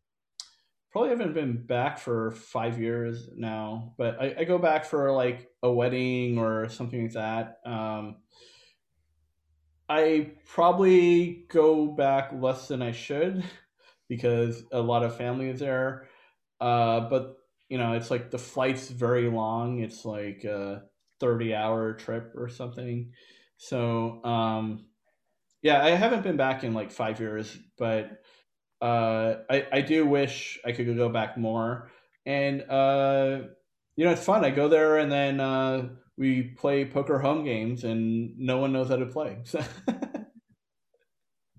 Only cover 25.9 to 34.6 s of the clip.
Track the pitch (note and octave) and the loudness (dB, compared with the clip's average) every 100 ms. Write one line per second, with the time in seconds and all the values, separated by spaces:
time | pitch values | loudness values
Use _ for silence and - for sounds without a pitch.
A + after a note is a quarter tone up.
25.9 | F3 A3+ A#3 F#3+ D3+ C3 C3 B2+ A2 G#2 | 4 4 2 0 0 0 0 -2 -4 -6
26.9 | - A2 A2 A2 G#2+ G#2+ - - - A2+ | -4 -4 -4 -6 -6 -8 -12 -16 -4 0
27.9 | A2 - - _ _ _ _ _ - A#2+ | 0 -2 -12 _ _ _ _ _ -4 0
28.9 | A#2 A2+ A2 A2+ A2 - C3+ C3+ C3+ C3+ | 2 2 2 0 -2 0 0 2 0 2
29.9 | D#3+ D3 C#3+ C3 - - - A#2+ A#2+ A#2+ | 4 4 4 2 -2 -10 -10 -6 -4 -2
30.9 | A#2 A#2 A2+ G#2+ - A2+ A2+ A2+ B2 - | 0 0 0 -2 -2 -2 0 -2 -4 -10
31.9 | - _ _ C#3 C#3 C#3 C#3 C3+ C3+ C3+ | -20 _ _ -4 0 0 -2 -2 2 4
32.9 | C#3 C#3 C3+ C3+ C3+ B2+ - _ _ _ | 4 4 4 2 0 -6 -16 _ _ _
33.9 | - E3+ E3 - G#3+ C#3+ C#3+ | 0 2 2 2 2 4 4